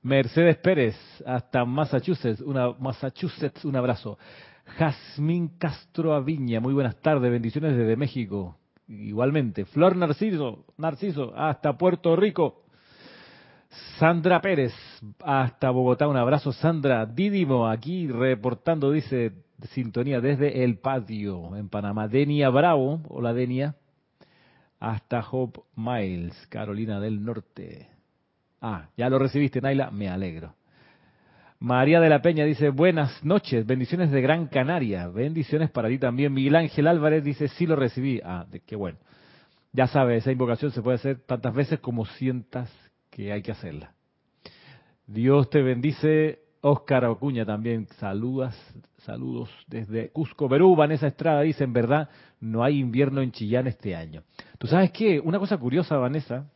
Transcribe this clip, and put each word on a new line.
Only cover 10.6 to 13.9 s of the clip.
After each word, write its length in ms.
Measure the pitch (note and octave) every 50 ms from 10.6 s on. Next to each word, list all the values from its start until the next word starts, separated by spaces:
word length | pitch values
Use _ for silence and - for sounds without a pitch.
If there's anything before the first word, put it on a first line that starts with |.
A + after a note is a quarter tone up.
| - - _ -
Narciso, 560 | D#3 E3 D3 - G3 G3+ D#3 C#3+ C3+ A2+ G2
hasta 400 | - D3 D#3 C#3+ - - D3+ C#3
Puerto 400 | - F3 F3+ F3+ F3 - E3+ E3
Rico. 460 | E3 G3+ G#3+ - - D#3+ B2 - _ _ _ _ _ _ _ _ - - - - - - - - - - - - _ _ _ - - - -